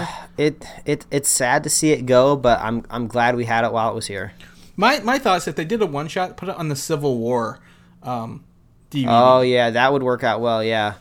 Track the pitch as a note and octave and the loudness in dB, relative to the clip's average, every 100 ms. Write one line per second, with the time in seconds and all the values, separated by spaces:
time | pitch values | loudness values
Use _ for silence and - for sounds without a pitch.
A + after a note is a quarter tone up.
0 | E3+ - - - D3+ D3 - - - D3 | -8 -10 -12 -2 -2 -2 -16 -10 -6 -6
1 | - C#3+ - - B2 C#3+ D3+ - D#3 C#3+ | -2 -4 0 0 2 0 0 0 2 2
2 | B2 B2 C3+ C#3+ B2 A2+ A2 A#2 - A2+ | 4 6 6 4 2 2 0 -4 -6 -8
3 | A#2 A#2+ A#2+ A#2+ A#2 A#2 A#2 A2+ A2 A2 | -4 0 0 0 0 0 0 0 -2 -4
4 | - G2 G2+ - - - - - A3 C4+ | -8 -8 -10 -14 -20 -20 -14 0 0 2
5 | G#3 C#4 A#3+ F3+ - D#3 D#3+ A3+ G3 C#3 | 0 0 0 0 -2 -6 -4 -2 -2 -4
6 | D#3 F#3+ F#3 - F#3 F3+ D#3+ C#3 - D#3 | -6 -4 -6 -6 -10 -6 -6 -6 -4 -2
7 | C#3+ B2 A2+ B2 A2+ - - - _ _ | -2 -2 0 0 -2 -8 -20 -20 _ _
8 | C3+ A#2+ A2+ A2 - _ _ _ _ C#3+ | -10 -8 -8 -14 -20 _ _ _ _ -4
9 | B2 A#2 B2+ B2+ B2+ B2 A#2 A2+ C3 C#3+ | 2 6 6 6 4 2 2 4 2 2
10 | B2+ B2 B2 A2 A#2 A2+ A2 A2 G#2 G2+ | 0 0 0 0 0 0 0 0 -2 -6